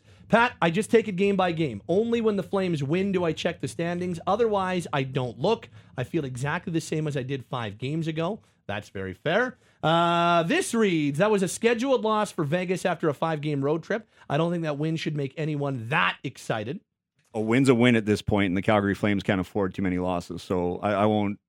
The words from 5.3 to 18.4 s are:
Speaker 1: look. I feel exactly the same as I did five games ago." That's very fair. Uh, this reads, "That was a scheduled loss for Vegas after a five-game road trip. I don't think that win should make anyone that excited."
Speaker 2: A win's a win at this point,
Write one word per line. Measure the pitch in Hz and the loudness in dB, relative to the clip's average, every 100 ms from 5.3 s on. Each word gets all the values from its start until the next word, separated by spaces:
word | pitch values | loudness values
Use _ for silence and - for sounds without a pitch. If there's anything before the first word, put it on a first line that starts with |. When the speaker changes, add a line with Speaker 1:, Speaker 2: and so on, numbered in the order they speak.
| 107 | -2
Speaker 1:
look. | 175 226 - - - - | 0 0 -4 -20 -14 -8
I | 123 | -4
feel | 170 | -4
exactly | 139 127 143 170 190 | -4 -4 -4 -4 -4
the | 165 | -4
same | - 156 156 | -4 -4 -2
as | 143 | -4
I | |
did | 135 139 - | -4 -8 -6
five | 127 110 104 | -6 -6 -6
games | 127 160 160 | -6 -4 -4
ago." | 160 165 214 - _ - | -4 -4 -6 -12 _ -10
That's | 101 - | -8 -8
very | 101 95 | -8 -8
fair. | 90 147 185 254 - _ _ | -4 0 2 0 -4 _ _
Uh, | 151 165 170 170 170 170 | 0 2 4 2 4 4
this | 165 320 381 | 4 0 0
reads, | 233 208 165 147 143 | 0 2 2 0 2
"That | 208 | 2
was | 208 | 2
a | 180 | 0
scheduled | - 226 240 269 247 | 0 0 2 2 0
loss | 220 214 202 | 2 0 -2
for | - 147 | -2 -2
Vegas | 180 185 180 185 | -2 -2 -2 -2
after | 170 160 | 0 -2
a | |
five-game | 135 165 156 151 143 139 | 0 -2 -2 -2 -2 0
road | 165 | -2
trip. | - 214 - _ - | -2 -6 -6 _ -4
I | 143 | 0
don't | 170 | 0
think | 175 | -2
that | 160 143 | -4 -2
win | 160 160 | -2 -2
should | 170 151 | -2 -4
make | 139 - | -4 -4
anyone | 151 147 143 135 113 | -4 -2 -2 -4 -2
that | 156 180 180 | 0 0 -2
excited." | 139 - - 117 107 180 - _ _ _ _ | -8 -10 -4 -4 -4 -8 -12 _ _ _ _
Speaker 2:
A | 110 | -4
win's | 110 123 135 | 2 4 6
a | 117 | 6
win | 123 117 | 6 6
at | 104 | 4
this | 104 | 0
point, | - 104 | 2 0